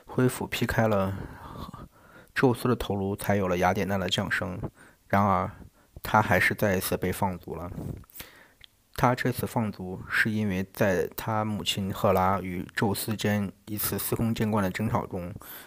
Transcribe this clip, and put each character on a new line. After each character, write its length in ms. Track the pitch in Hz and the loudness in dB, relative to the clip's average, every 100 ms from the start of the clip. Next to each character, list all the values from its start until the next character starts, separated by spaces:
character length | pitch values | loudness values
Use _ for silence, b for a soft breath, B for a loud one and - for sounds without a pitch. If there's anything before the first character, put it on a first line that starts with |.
| - | -6
挥 220 | - 127 | 2 2
斧 180 | - - | 2 -4
劈 200 | - 120 | -2 0
开 220 | - 110 | 2 4
了 280 | 104 95 98 B B B B B B B B B B B | 4 2 -2 B B B B B B B B B B B
宙 200 | - 135 | 2 4
斯 140 | 120 123 | 4 0
的 80 | 113 | 0
头 200 | - 101 | 0 -2
颅， 200 | 98 104 | -2 -2
才 200 | - 101 | 2 2
有 120 | 92 | 2
了 100 | 90 | 4
雅 160 | 90 | 2
典 140 | 98 95 | 2 0
娜 100 | 98 | 0
的 100 | 90 | 0
降 220 | - 90 | -2 0
生。 280 | - 95 92 - B B B _ | -2 -4 -6 -8 B B B _
然 160 | 98 | 2
而， 260 | 101 92 104 - - b b - | 4 2 0 -6 -20 b b -14
他 180 | - 107 | 4 4
还 180 | 107 90 | 6 4
是 140 | - | 4
再 240 | - 107 92 | 2 2 2
一 20 | |
次 160 | - - | 0 -2
被 160 | 90 | -2
放 280 | - 98 87 | 0 -2 -4
逐 160 | - - | -8 -10
了。 160 | 87 - - - - B B B B B - _ _ - | -8 -8 -8 -10 -14 B B B B B -20 _ _ 2
他 200 | 127 123 | 2 4
这 160 | 127 | 0
次 160 | 120 98 | -2 -2
放 240 | 123 107 | -2 -2
逐 280 | - 92 95 - | -4 -8 -8 -4
是 220 | - 113 | -2 0
因 180 | 107 104 | 0 0
为 160 | 92 98 | 0 -4
在 360 | - 104 87 - - | 0 2 2 0 -4
他 260 | - 110 | -2 -2
母 200 | 107 104 | -2 -2
亲 280 | 80 - 95 | -4 -2 -4
赫 220 | - 107 | 0 4
拉 260 | 95 92 98 | 4 4 2
与 260 | 92 90 - - | -2 -6 -6 -2
宙 180 | 110 | 0
斯 220 | 98 - 104 | 0 -4 -2
间 360 | 107 104 98 - - | 0 0 -2 -8 -10
一 100 | 107 | -4
次 220 | - - | -2 -2
司 180 | - 113 | -2 0
空 180 | 113 | 0
见 160 | 113 110 | 0 0
惯 140 | 147 | 2
的 60 | 92 | 0
争 180 | 92 107 | 0 0
吵 180 | - - | 0 -2
中， 280 | 95 87 - B B | -8 -8 -12 B B